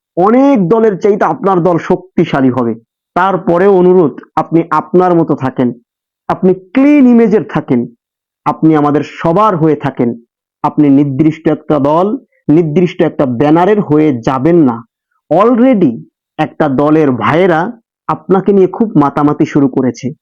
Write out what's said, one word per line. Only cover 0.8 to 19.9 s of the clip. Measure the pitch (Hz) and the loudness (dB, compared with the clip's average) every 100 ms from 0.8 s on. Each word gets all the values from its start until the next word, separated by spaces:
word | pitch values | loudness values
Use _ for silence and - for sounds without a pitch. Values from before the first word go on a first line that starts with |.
| 220 180 | 0 0
চাইতে | 208 202 180 | -2 0 -2
আপনার | 143 196 180 | -2 -2 0
দল | 180 165 | 0 -2
শক্তিশালী | - 180 - - 160 147 131 | -2 -4 -4 -4 -2 0 0
হবে। | 123 117 113 _ _ _ | 0 -4 -6 _ _ _
তারপরেও | 175 190 185 175 170 202 | -2 -2 -2 -2 0 2
অনুরোধ, | 185 180 185 143 - - 156 | 4 4 4 2 -4 -10 -6
আপনি | 156 165 165 | -2 -2 -2
আপনার | 156 - 180 180 170 | -4 -2 0 2 2
মতো | 156 131 | 0 -2
থাকেন, | 131 131 123 117 _ _ _ _ - | -4 -2 -4 -4 _ _ _ _ -8
আপনি | 165 185 | -2 0
ক্লিন | 185 - 262 285 294 247 | -2 -4 0 2 4 4
ইমেজের | 233 226 202 143 | 4 2 0 -2
থাকেন, | 151 - 120 120 - _ _ _ _ 151 | -6 -2 -4 -4 -12 _ _ _ _ -8
আপনি | 143 160 151 | 0 2 2
আমাদের | 147 147 135 | 0 -2 -4
সবার | - 165 185 214 170 | -6 -2 0 0 0
হয়ে | 160 147 | 0 -2
থাকেন, | 135 - 120 117 _ _ _ _ | -4 -4 -4 -6 _ _ _ _
আপনি | 147 - 143 | -4 0 2
নির্দিষ্ট | 139 143 131 156 147 165 | 2 0 0 -2 0 -2
একটা | 147 - 151 | -4 -2 -2
দল, | 139 160 202 - _ _ - | 0 0 -2 -4 _ _ 0
নির্দিষ্ট | 156 160 165 175 - | 0 2 0 -2 0
একটা | 156 - 135 | -2 -2 -4
ব্যানারের | 120 147 165 185 214 | -2 0 2 2 0
হয়ে | 156 151 156 120 143 | 0 0 0 -2 -4
যাবেন | 131 151 175 | -2 0 2
না। | 131 117 - _ _ _ - | 2 -2 -10 _ _ _ -2
Already | 160 233 226 262 208 139 113 - _ _ - | 0 2 2 2 2 0 -2 -12 _ _ -8
একটা | 151 - 156 | -6 -4 -4
দলের | 131 147 156 143 | 0 0 2 0
ভাইয়েরা | 120 107 160 185 160 202 - _ _ - | -2 -2 0 0 0 -4 -10 _ _ -8
আপনাকে | 156 - 190 202 | -6 -2 -2 0
নিয়ে | 196 180 | 2 2
খুব | - 220 151 | 0 -2 0
মাতামাতি | 139 151 147 147 147 | 0 0 -2 0 -2
শুরু | 151 139 | 0 0
করেছে। | 135 127 | -2 -4